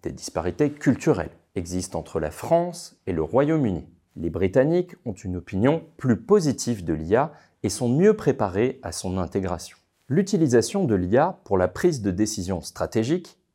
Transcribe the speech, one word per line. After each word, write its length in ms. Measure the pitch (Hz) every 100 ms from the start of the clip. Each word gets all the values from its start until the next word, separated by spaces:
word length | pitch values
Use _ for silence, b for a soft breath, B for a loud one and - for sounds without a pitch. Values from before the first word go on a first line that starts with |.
Des 100 | -
disparités 580 | - - - 85 - 147
culturelles 680 | 147 - 123 - 113 78 - _ -
existent 420 | 87 90 90 85
entre 220 | 80 -
la 100 | 76
France 720 | - - 165 175 170 - _ -
et 40 |
le 120 | 82
Royaume-Uni. 640 | 78 120 147 160 123 85 - _ _ -
Les 120 | 82
Britanniques 680 | 80 95 107 139 175 175 -
ont 100 | -
une 220 | 95 98 90
opinion 480 | 87 95 120 165 - -
plus 180 | 131 113
positive 720 | - 208 156 110 - 113 85
de 80 |
l'I 220 | 78 80 110
A 180 | 156 b b b
et 60 | 104
sont 200 | - 123
mieux 240 | 131 196
préparés 680 | 214 - 123 104 92 120 -
à 80 | 92
son 260 | 87 95 95
intégration. 600 | 85 101 92 87 - - _ _ _
L'utilisation 760 | 143 190 196 160 120 110 202 170
de 80 |
l'I 240 | 101 87 117
A 220 | 165 190
pour 140 | - 98
la 100 | 90
prise 360 | - 175 151
de 80 | 101
décision 500 | 92 104 - 90 90
stratégique 800 | - - 82 110 113 180 - _ _